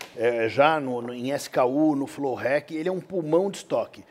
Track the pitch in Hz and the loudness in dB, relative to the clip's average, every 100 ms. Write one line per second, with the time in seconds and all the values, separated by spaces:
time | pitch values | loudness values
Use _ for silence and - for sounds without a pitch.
0 | - - 113 120 113 107 147 160 131 120 | -16 -2 0 2 0 4 4 4 0 -4
1 | 120 123 127 139 - 151 123 139 156 139 | -6 -6 -4 -4 -2 2 2 4 2 2
2 | 139 - 139 110 113 143 147 156 165 185 | -2 -4 -4 -2 0 0 -2 -6 -4 -4
3 | - 185 151 165 196 - - 135 104 - | -6 -6 2 2 2 -4 -4 -4 -4 -8
4 | - | -20